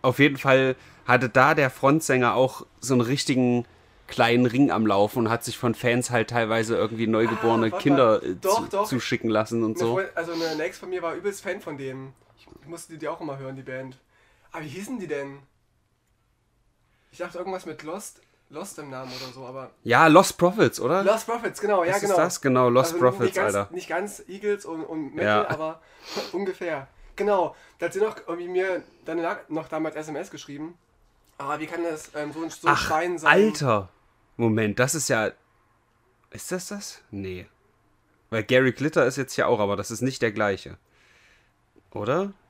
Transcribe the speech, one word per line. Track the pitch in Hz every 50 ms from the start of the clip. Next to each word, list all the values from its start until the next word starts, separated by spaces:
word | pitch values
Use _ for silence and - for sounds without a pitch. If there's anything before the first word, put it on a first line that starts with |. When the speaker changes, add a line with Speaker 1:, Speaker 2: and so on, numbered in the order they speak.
| -
Speaker 1:
Auf | 131 123 -
jeden | 139 151 139
Fall | 135 - 139 131 135 131 131 131 - - - - - -
hatte | - 123 123 123 123
da | - 131 127 143 160
der | 151 143 127
Frontsänger | - - - 135 143 160 - - 139 127 123 120 95
auch | 117 131 127 - - - _ _ _
so | - 117 135
einen | 123
richtigen | 120 113 135 143 - - 143 127 127 123 123 120 117 - _ _ _ _ _ _ _ -
kleinen | - - 120 117 120 123 123
Ring | 123 110 127 143 139
am | 80 104 113
Laufen | 107 101 98 101 107 - 123
und | 117 107
hat | 113 117 -
sich | - 117 -
von | - 120 110
Fans | - - 123 120 123 123 -
halt | 120 117 110 -
teilweise | 113 117 113 107 110 113 113 110 117
irgendwie | 87 101 110 113 110 113
neugeborene | 110 110 110 113 117 117 110 - 113 113 113 113 110
Speaker 2:
Ah, | 107
warte | 98 -
Speaker 1:
Kinder, | 143 143 139 127 113 110 101
Speaker 2:
mal. | -
Speaker 1:
äh, | - 92
Speaker 2:
Doch, | - - 190 202 226 -
Speaker 1:
zu, | - -
Speaker 2:
doch. | 196 208 208
Speaker 1:
zuschicken | 139 123 - - 147 - - 117
lassen | 107 107 110 110 117 117 113
und | 110 110
Speaker 2:
Eine | 110
Speaker 1:
so. | 120 117 120
Speaker 2:
Freund-, | - 190 - -
also | - 165 175 170
eine, | 165 165 165
eine | 156 151 156
Ex | 185 190 -
von | - 180
mir | 185 185 170
war | 165 156
übelst | 175 180 202 196 - -
Fan | 202 180 202
von | - 175 151 139
dem. | 139 131 131 131 135 135 131 _ _ _ _ _
Ich, | _ - - -
ich | _ 139
musste | 170 165 - - 165
die, | 156
die | 151 147
auch | 160 170
immer | 175 151 139 135
hören, | 135 131 135
die | 135 131
Band. | 131 131 131 131 131 127 _ _ _ _ _ _ _ _ _ _ _ -
Aber | 165 156
wie | 151
hießen | 131 175 202 294 269 240
die | 185
denn? | 156 151 143 139 139 139 139 139 _ _ _ _ _ _ _ _ _ _ _ _ _ _ _ _ _ _ _ _ _ _ _ _ _ _ _ _ _ _ _ _ _
Ich | _ -
dachte | 175 175 - 175
irgendwas | 180 185 185 185 -
mit | 170 151 - -
Lost, | 151 170 196 214 - - _ _ _ _ _ _ _
Lost | 135 147 185 202 - -
im | 147 143
Namen | 131 127 131 127 127 127 131
oder | 131 123
so, | 131 131
aber | 123 131 135 131 123 _ _ _
Speaker 1:
Ja, | 117 117 127 131
Lost | - 147 175 190 - - -
Prophets, | 175 175 196 226 175 120 - -
oder? | - 123 160 190 196
Speaker 2:
Lost | 190 214 220 -
Prophets, | - 233 233 220 196 - -
genau, | - 202 208 190 170
ja, | 170 185
Speaker 1:
Ist |
es | 202 202
Speaker 2:
genau. | 202 196
Speaker 1:
das? | 175 160 180 - -
Genau, | - 143 127 127 127 123
Lost | 120 127 131 - 160
Speaker 2:
Also | 170 127
Speaker 1:
Prophets, | 127 120 101 120
Speaker 2:
nicht | - -
ganz, | 190 196 107 98
Speaker 1:
Alter. | 101 101 98 165
Speaker 2:
nicht | 180 175 -
ganz | 165 170 196 208 202 - - -
Eagles | 180 202 208 208 202 202 -
und, | - 165 160 160
und | - 160 156 151 135 -
Metal, | - - - 104 104 -
Speaker 1:
Ja. | -
Speaker 2:
aber | - 151 156 156 165 - _ _ _ - -
<laughs> | - - 196 208 - -
ungefähr. | 175 202 185 180 - 185 170 156 139 135 - _ _ - - -
Genau, | - 202 202 208 190 170 147 - - - - _ _
da | 175
hat | 170 165
sie | 190
noch | 214 220 - - - -
irgendwie | 170 175 175 175
mir | 180 180 190 190 185 160 - - _ _ _
dann | - 165 170
la-, | 165 165 - - - _
noch | 151 160 160 -
damals | - 156 160 156 151
S | 151 156 156
M | 151
S | 143 180 -
geschrieben. | - 143 - - 143 143 156 165 175 _ _ _ _ _ _ _ _ _ _ _ _ _
Ah, | 139 139 151 147
wie | 156
kann | 151 165 170 170
das, | 170 156 156 - - _
ähm, | 151 147 147 143
so | 156 165
ein, | 160
so | - - - 131
ein | 143
Speaker 1:
Ach, | 143 -
Speaker 2:
Schwein | - 160 156 170 175 180 165
sein? | 160 151 151
Speaker 1:
Alter! | 180 208 220 202 - 151 131 113 104 98 - _ _ _ _ _ _ _ _ _
Moment, | - 117 113 110 110 110 107 101 -
das | 123 131 -
ist | 156 131 -
ja, | 135 113 107 101 - _ _ _ _ _ _ _ _ _ _ _ _ _ _ _ _ _ _ _
ist | - - - - 180
das | 185 175 -
das? | 208 202 202 - - - _ _
Nee. | - 98 98 95 92 90 90 - _ _ _ _ _ _ _ _ _ _ _ _ _ _ _ _
Weil | - 113 107
Gary | - 127 127 131 131 117
Glitter | - 131 151 156 180 139
ist | 120 131
jetzt | 143 131 - -
hier | - 120 76
auch, | 120 107
aber | 104 98 101
das | 98 104 -
ist | 117 104 123
nicht | 135 127 -
der | - 113 101
gleiche. | 107 107 104 98 92 - - 87 - _ _ _ _ _ _ _ _ _ _ _ _ _ _ _ _ _ _ _ _ _ _ _
Oder? | 98 104 110 135 170 196 202 196 _ _ _